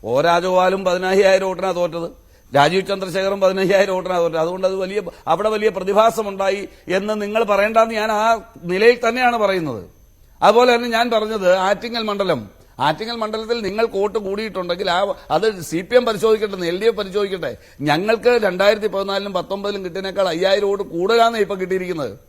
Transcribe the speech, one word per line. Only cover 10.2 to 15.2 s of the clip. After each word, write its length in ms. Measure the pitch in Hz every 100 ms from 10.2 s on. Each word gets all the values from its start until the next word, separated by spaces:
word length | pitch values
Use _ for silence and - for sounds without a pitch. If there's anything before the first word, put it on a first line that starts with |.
| _ _
അതുപോലെ 340 | 185 214 254 240
തന്നെ 140 | 240
ഞാൻ 220 | 226 240
പറഞ്ഞത് 440 | 226 214 220 185 185
ആറ്റിങ്ങൽ 480 | 185 202 233 233
മണ്ഡലം, 460 | 214 202 190 147 101 - - -
ആറ്റിങ്ങൽ 360 | 139 156 220 233
മണ്ഡലത്തിൽ 460 | 214 220 220 240
നിങ്ങൾ 240 | 196 202 226
വോട്ട് 340 | 196 208 202
കൂടിയിട്ടുണ്ടെങ്കിൽ 720 | 196 196 220 185 175 175 190
ആ, 220 | 175 202 -